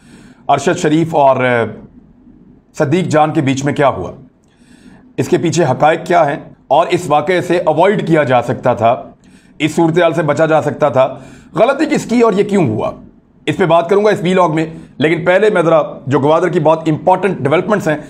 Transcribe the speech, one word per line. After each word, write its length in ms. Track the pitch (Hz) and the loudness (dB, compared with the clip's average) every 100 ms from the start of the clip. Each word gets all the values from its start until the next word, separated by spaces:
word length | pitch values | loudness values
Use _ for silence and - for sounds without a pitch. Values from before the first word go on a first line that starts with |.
| - - - - - | -20 -20 -20 -8 -2
अरशद 260 | 139 185 165 | 0 0 -2
शरीफ 360 | 156 156 160 151 | 0 0 0 2
और, 280 | 139 127 | 2 2
अ, 1300 | 127 120 110 104 - - - _ - - - - _ - | 0 0 -2 -8 -20 -20 -20 _ -20 -20 -20 -20 _ -4
सदीक 320 | 143 170 151 | -2 0 0
जान 220 | 151 156 | 0 0
के 80 | 151 | 0
बीच 200 | 135 131 143 | -2 -2 -4
में 80 | 135 | 0
क्या 120 | 139 | 0
हुआ, 240 | 98 87 - - _ _ _ _ - - - - - | -2 -8 -14 -20 _ _ _ _ -20 -20 -20 -12 -6
इसके 200 | 131 165 | -2 0
पीछे 260 | 165 160 151 | 0 0 0
हकायक 380 | 127 151 165 165 | 2 0 0 0
क्या 180 | 170 | 0
हैं 160 | 147 160 - - - | 0 -2 -12 -12 -2
और 180 | 143 175 | 0 2
इस 180 | 175 143 | -2 0
वाक़े 320 | 147 185 180 | -2 0 -2
से 160 | - 175 | -2 -2
अवॉइड 440 | 165 151 190 208 156 | 0 0 2 0 0
किया 160 | 156 135 | 0 2
जा 160 | 127 | 0
सकता 320 | 120 123 - 110 | 0 -2 -2 0
था, 160 | 110 131 - - _ - _ - | 0 0 -6 -20 _ -20 _ -6
इस 160 | 156 170 | -4 0
सूरत 240 | 165 165 | 0 2
हाल 140 | 170 | 0
से 100 | 156 151 | 0 -2
बचा 200 | 147 160 | 0 2
जा 140 | 156 | 0
सकता 280 | 147 123 147 | 0 -2 0
था, 160 | 127 131 - - - - 160 | 2 0 -2 -18 -20 -6 0
गलती 280 | 233 277 311 | 0 0 -2
किसकी 340 | 233 - 240 | -2 -2 2
और 120 | 233 | 2
ये 100 | 190 202 | 2 0
क्यों 220 | 196 139 | 0 0
हुआ, 260 | 107 65 - - _ _ _ - | -2 -6 -8 -18 _ _ _ -6
इस 80 | 156 | -2
पे 100 | 170 | 2
बात 220 | 170 175 | 2 2
करूँगा 220 | 202 208 | 2 2
इस 100 | 190 | 0
व्लॉग 300 | 170 185 175 156 | 0 2 2 0
में। 240 | 160 - - - | -4 -8 -14 -2
लेकिन 220 | 147 165 175 | -2 0 2
पहले 240 | 185 214 | 2 2
मैं 100 | 180 | 2
ज़रा 180 | 165 165 143 - - | 2 2 0 -6 -4
जो 120 | 143 | 0
गवादर 300 | 139 160 180 | 2 2 0
की 100 | 175 | 0
बहुत 280 | 151 160 156 | 2 0 0
इंपॉर्टेंट 520 | 139 180 185 196 175 | -2 0 0 0 -2
डेवलपमेंट्स 480 | 135 160 180 202 156 | -2 0 0 -2 -2
हैं, 100 | 147 | -4